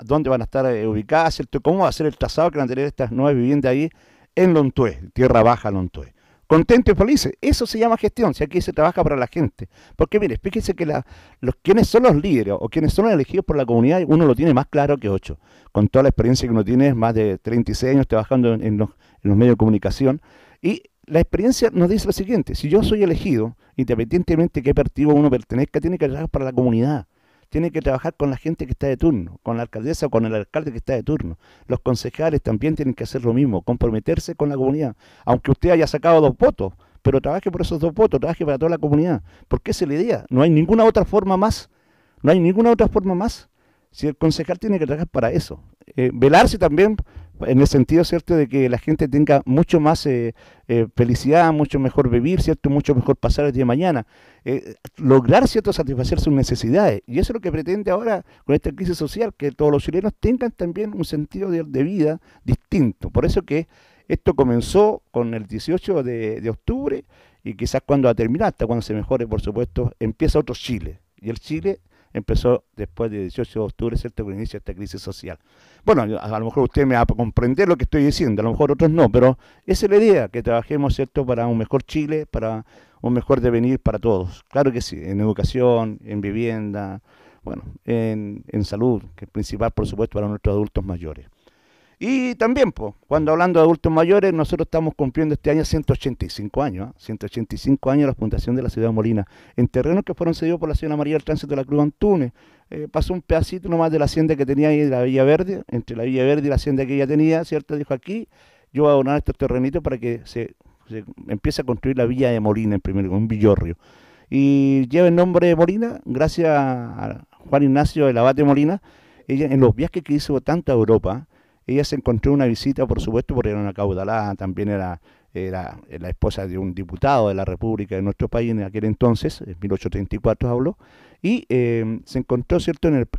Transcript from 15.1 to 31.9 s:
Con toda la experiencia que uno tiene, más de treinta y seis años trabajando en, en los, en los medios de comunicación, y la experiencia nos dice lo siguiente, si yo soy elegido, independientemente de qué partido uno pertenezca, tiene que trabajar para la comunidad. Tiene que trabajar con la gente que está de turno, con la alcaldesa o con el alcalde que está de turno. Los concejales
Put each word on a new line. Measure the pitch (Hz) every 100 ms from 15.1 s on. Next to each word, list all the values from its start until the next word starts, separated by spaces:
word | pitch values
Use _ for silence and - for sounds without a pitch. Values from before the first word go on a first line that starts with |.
| 95 - 73 _ _ _
Con | - 104
toda | 131
la | 135
experiencia | - 113 131 127
que |
uno | 113 101
tiene, | 127 143
más | 120 113
de | 110 107 92
treinta | - 117 110
y | 107
seis | 127 139
años | 127
trabajando | 110 107 131 120
en, | 110 110
en | 104
los, | 107 - _ _
en | 101
los | 101
medios | 123
de | 117
comunicación, | 110 107 - - 135 151 _ _ _ _
y | 170 - - _ -
la | 156
experiencia | 170 151 226 262 226
nos | 175 175
dice | 208 196
lo |
siguiente, | - 190 226 -
si | - 147
yo | 190
soy | 220 214
elegido, | 190 - 185 120 113 - _ -
independientemente | 123 117 117 180 - 160 170 147
de | 131
qué | 143
partido | 127 - 147
uno | 147 147
pertenezca, | 123 - 117 143 -
tiene | 160 180
que | 143
trabajar | 135 160
para | 143
la | 131
comunidad. | 127 127 113 127 147 - _ _ _ _
Tiene | 151 165
que | 156
trabajar | 147 131 165 -
con | 143
la | 127
gente | 156 165 127
que |
está | - 139
de | 127
turno, | 165 120 85 -
con | - 117
la |
alcaldesa | 117 110 123 165 147
o |
con | 113 113
el |
alcalde | 110 101 156 156
que | 117
está | -
de | 127
turno. | 123 156 85 82 _ _ -
Los | 123
concejales | -